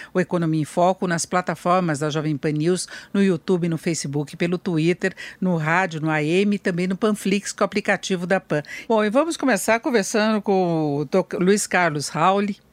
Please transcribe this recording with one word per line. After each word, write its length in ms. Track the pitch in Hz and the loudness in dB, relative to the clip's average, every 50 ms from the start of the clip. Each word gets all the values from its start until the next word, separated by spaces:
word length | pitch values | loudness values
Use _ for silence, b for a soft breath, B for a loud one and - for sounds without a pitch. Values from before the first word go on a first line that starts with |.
| B B | B B
o 80 | - 185 | -2 -2
Economia 400 | 175 - 180 175 170 160 160 156 | -2 0 -2 -2 0 0 0 -2
em 60 | 147 | -2
Foco 400 | - - 180 170 185 185 - 208 | -2 0 2 2 2 2 0 -2
nas 180 | 180 170 165 - | -2 -2 -4 -4
plataformas 760 | - 185 180 180 - 165 - - 175 180 185 175 165 147 135 | -2 -2 -2 -2 -2 -6 -2 0 2 2 2 2 0 -2 -2
da 100 | 156 151 | -2 -2
Jovem 260 | 147 156 147 156 151 | -2 -2 -2 -2 -2
Pan 160 | 131 - 156 | -2 -2 -2
News, 340 | 151 151 151 170 185 175 - B B B B B - | 0 0 0 0 0 -2 -4 B B B B B 0
no 80 | 202 | 2
YouTube, 440 | 196 190 175 151 - - 185 170 170 | 2 2 2 0 0 0 0 0 0
no 120 | 170 160 151 | -2 -2 -2
Facebook, 580 | - 180 160 - - 143 135 147 147 - - | -2 -4 -4 -2 -4 -4 -4 -4 -4 -6 -4
pelo 220 | - 175 175 180 175 | -4 -2 -2 -2 -2
Twitter, 580 | - 202 170 156 160 175 175 - - 185 - B B B B B | -2 -2 0 2 2 2 0 0 -2 -4 -4 B B B B B
no 160 | 190 185 175 | -2 0 0
rádio, 460 | 160 151 156 165 180 190 175 165 151 | 0 0 2 2 2 0 0 -2 -4
no 80 | 151 160 | -2 0
A 120 | 156 156 | 0 0
M 340 | 151 151 170 190 208 208 208 | 0 2 2 2 2 2 0
e 20 | 190 | 0
também 280 | - 190 180 170 185 | -2 -2 -2 0 -2
no 120 | 185 190 - | -2 -2 0
Panflix, 520 | - 214 208 - - 196 185 202 - - | 0 0 0 0 0 0 0 0 -2 -6
com 120 | - - | -2 -2
o 20 | 208 | -2
aplicativo 640 | 196 - 208 - - 196 - - - 190 170 180 | 0 0 -2 0 0 -2 -2 -2 -4 -4 -4 0
da 120 | 175 190 185 | -2 -2 -2
Pan. 240 | - - 165 147 B B B B B | 0 -2 -4 -4 B B B B B
Bom, 160 | B 226 214 | B 0 2
e 60 | 214 214 | 2 2
vamos 300 | 202 277 320 339 311 - | 2 2 0 0 -2 -2
começar 160 | 302 262 214 180 - - 220 226 | 0 0 0 0 2 0 0 0
conversando 600 | - 320 240 214 190 - - 214 214 220 220 208 | 0 0 0 0 0 0 0 0 2 2 0 0
com 540 | - 214 196 190 185 170 165 160 156 147 143 | 0 2 2 2 2 2 2 0 0 0 0
o 80 | 143 151 | -2 -2
doc-, 300 | - - 190 170 - - | 0 0 0 0 0 -2
Luiz 300 | - 175 185 208 202 - | 0 2 2 2 2 0
Carlos 440 | - - 180 175 165 147 147 135 - | 0 0 2 2 2 0 -2 -4 -4
Rauli, 480 | - 147 165 185 196 202 208 202 196 - _ _ | -2 2 2 2 4 2 0 -2 -4 -8 _ _